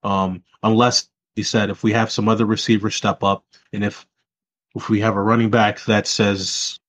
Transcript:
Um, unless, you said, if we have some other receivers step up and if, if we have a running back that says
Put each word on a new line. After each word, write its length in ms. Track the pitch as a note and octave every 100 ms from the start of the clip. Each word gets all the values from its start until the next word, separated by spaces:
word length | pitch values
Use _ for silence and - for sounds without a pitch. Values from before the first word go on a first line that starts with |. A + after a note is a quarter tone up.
Um, 400 | G#2 G2 F#2+ F#2 _ _
unless, 480 | G#2+ A2 B2 - - _ _ -
you 80 |
said, 260 | G2+ A2+ G2+
if 140 | G2+
we 80 | A2+
have 180 | G#2+ A2+
some 180 | - G#2+
other 160 | A2 A2
receivers 500 | A2 - A2 G#2 -
step 280 | G#2 F#2+
up 200 | G2 G2 _ _ _
and 100 | G#2
if, 220 | G#2 - - _ _ _ _ _ _
if 160 | A2+ -
we 100 | G#2+
have 140 | A2 G2+
a 60 |
running 280 | G2+ A#2 A2+
back 320 | A2+ G#2+ G#2+ -
that 200 | G#2+ G2
says 720 | - G#2 G2 F#2 - - -